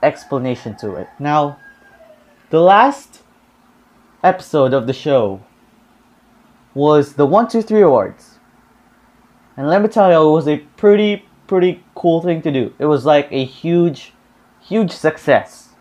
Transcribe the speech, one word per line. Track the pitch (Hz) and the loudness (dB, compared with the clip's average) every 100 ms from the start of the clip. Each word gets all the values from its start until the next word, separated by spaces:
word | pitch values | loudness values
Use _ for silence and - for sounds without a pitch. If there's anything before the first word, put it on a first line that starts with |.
explanation | 147 151 - 135 127 120 117 104 | -4 -4 -8 -6 -6 -8 -10 -12
to | 107 92 | -12 -12
it. | - - | -14 -10
Now, | 143 151 143 143 - _ _ _ - _ _ _ - | -4 -2 -2 -8 -20 _ _ _ -20 _ _ _ -4
the | 160 | 2
last | 180 202 262 277 - - _ _ _ _ _ _ _ _ _ - | 4 4 4 -2 -16 -20 _ _ _ _ _ _ _ _ _ -4
episode | 180 185 - 156 131 | -2 -2 -4 -2 0
of | 135 117 | 0 -4
the | |
show | 127 151 135 104 95 _ _ _ _ _ _ _ _ _ _ _ _ _ | -8 -2 -2 -2 -8 _ _ _ _ _ _ _ _ _ _ _ _ _
was | 135 147 151 143 | -2 2 2 0
the | - 143 | 0 2
One | 202 233 | 2 0
Two | 226 | -4
Three | 220 214 | 0 2
Awards. | 180 120 95 - _ _ _ _ _ _ _ _ _ _ _ _ _ - | 4 4 -2 -10 _ _ _ _ _ _ _ _ _ _ _ _ _ -10
And | 143 | -2
let | 190 | -2
me | 208 | 0
tell | 220 190 | 0 2
you, | 165 156 | 4 4
it | |
was | 160 147 | 2 0
a | 151 - - | -4 -8 -2
pretty, | 208 208 208 202 _ _ - | 2 2 2 -4 _ _ -4
pretty | 185 180 - _ | 0 0 -2 _
cool | - 175 165 | -4 -2 0
thing | 175 160 | -2 -4
to | 151 | -4
do. | 135 110 - | -4 -6 -4
It | 151 | -2
was, | 143 139 | 0 2
like, | 147 143 | 0 0
a | 135 | -6
huge, | 131 - 165 170 170 135 - _ _ _ _ _ | -8 -8 -2 0 0 -4 -18 _ _ _ _ _
huge | - 214 185 | -6 -4 -4
success. | - 156 - - 120 - - _ _ | -2 -4 -4 0 0 -2 -20 _ _